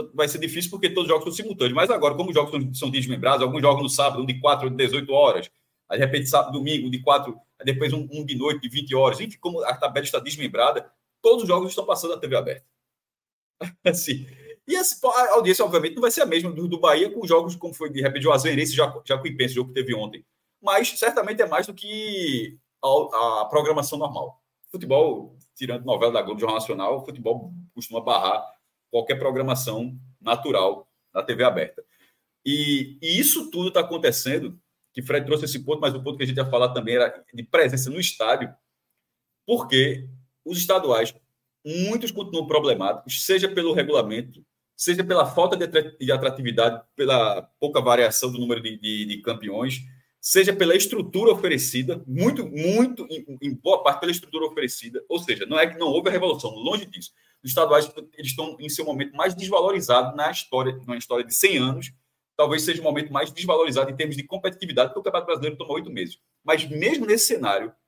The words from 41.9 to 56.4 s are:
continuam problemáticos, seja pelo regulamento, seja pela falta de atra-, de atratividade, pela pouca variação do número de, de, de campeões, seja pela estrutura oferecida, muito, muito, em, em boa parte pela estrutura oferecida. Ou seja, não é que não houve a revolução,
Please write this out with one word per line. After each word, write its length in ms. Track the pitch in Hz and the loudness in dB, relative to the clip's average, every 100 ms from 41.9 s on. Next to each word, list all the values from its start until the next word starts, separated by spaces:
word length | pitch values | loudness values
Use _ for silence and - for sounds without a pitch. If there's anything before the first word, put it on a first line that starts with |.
| 233 226 | -2 -4
continuam 360 | 208 190 165 151 | -8 -6 -4 2
problemáticos, 760 | 151 139 101 98 - - - | 2 4 2 0 -4 -6 -6
seja 240 | - 190 190 | 2 2 2
pelo 260 | 190 165 | 0 0
regulamento, 680 | 151 143 139 107 113 131 - _ _ _ - | 2 2 2 0 -4 -8 -16 _ _ _ -6
seja 280 | 175 175 | -2 0
pela 220 | 180 175 143 | 2 2 2
falta 300 | 170 175 180 | 4 2 2
de 80 | |
atra-, 320 | 170 156 151 - | 0 0 0 -6
de 140 | 131 | 0
atratividade, 720 | 131 131 127 123 110 113 117 - - | 0 0 -2 -4 2 2 0 -10 -2
pela 460 | 135 127 110 95 - - | 2 4 2 -2 -6 -6
pouca 200 | 147 139 | -2 2
variação 500 | 123 120 113 - 127 | 4 6 6 2 -4
do 80 | 123 | -4
número 220 | 120 113 | -2 -2
de, 160 | 113 110 | -4 -8
de, 260 | 107 107 104 | -6 -4 -4
de 160 | 101 | -6
campeões, 580 | 117 113 107 104 131 131 - - _ _ | -6 -6 -6 -6 -6 -6 -12 -20 _ _
seja 340 | - 190 190 | 2 4 4
pela 200 | 196 175 | 4 4
estrutura 580 | 190 196 220 - 190 226 | 4 2 -2 -4 4 4
oferecida, 680 | - 180 135 - - 131 - 131 | 4 2 0 -2 -2 -4 -6 -6
muito, 400 | 139 214 - 180 | 0 0 0 -6
muito, 600 | 147 170 214 254 247 170 | -2 0 4 2 0 -12
em, 280 | 156 143 131 | -12 -14 -10
em 120 | 143 | -8
boa 280 | 123 175 190 | -4 2 4
parte 180 | - - | 4 0
pela 100 | 175 | -2
estrutura 360 | 175 - 156 156 | -4 -6 -6 -4
oferecida. 580 | 156 127 - 117 127 - | -4 -6 -6 -10 -10 -6
Ou 120 | 170 | -6
seja, 260 | 175 101 | -4 -4
não 140 | 101 156 | 0 2
é 80 | 165 | 2
que 120 | 170 | 2
não 100 | 165 | 0
houve 200 | 156 180 | 0 2
a 40 | |
revolução, 380 | 180 180 139 | 0 0 -2